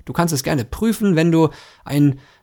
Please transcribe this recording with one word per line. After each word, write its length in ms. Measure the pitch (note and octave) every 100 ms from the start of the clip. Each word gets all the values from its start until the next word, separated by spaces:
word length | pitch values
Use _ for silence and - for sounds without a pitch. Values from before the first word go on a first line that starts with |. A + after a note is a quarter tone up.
Du 80 | -
kannst 220 | C3+ E3+
es 80 | C#3
gerne 220 | D3+ D3+
prüfen, 520 | A2+ - A3+ A3 G3+ D#3+
wenn 160 | E3+
du 180 | E3 D#3 - - _
ein 340 | - C#3+ D3 C3+ - _